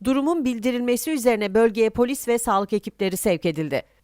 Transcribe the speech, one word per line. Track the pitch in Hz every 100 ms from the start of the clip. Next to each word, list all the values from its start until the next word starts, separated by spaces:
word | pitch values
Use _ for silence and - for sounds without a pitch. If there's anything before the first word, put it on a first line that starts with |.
Durumun | 220 262 285 339
bildirilmesi | 254 233 247 240 240 247 320
üzerine | 302 233 220 208
bölgeye | 208 233 208 220
polis | 226 247 277 240
ve | 233
sağlık | 240 196 202
ekipleri | 208 - - 190 185
sevk | 220 170 175
edildi. | 156 156 135 - _